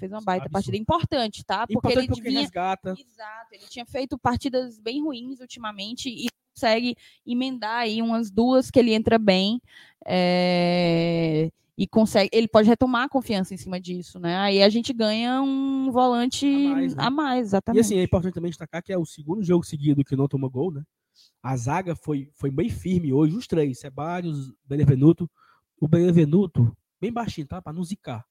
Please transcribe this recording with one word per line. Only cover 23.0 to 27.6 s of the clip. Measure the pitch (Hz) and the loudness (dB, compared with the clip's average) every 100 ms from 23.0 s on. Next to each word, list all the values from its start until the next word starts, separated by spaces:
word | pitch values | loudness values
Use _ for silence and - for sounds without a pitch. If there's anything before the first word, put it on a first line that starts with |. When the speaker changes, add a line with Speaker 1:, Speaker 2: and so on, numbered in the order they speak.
| 160 | 2
Speaker 2:
hoje, | 131 156 | 2 2
os | 196 - | 0 -4
três, | 170 147 123 | -2 0 -2
Ceballos, | 143 135 156 180 175 147 131 - | -12 -10 -8 -6 -6 -6 -8 -16
Benevenuto. | - 139 143 131 147 165 170 _ _ _ _ - | -8 0 2 6 6 4 0 _ _ _ _ -6
O | 151 | 0
Benevenuto, | 170 180 170 147 175 190 - 117 - _ - | 4 4 6 6 4 2 2 2 0 _ -10
bem | 202 | -8
baixinho, | 240 220 - 139 | -6 -8 -8 -12
tá? | 175 | -12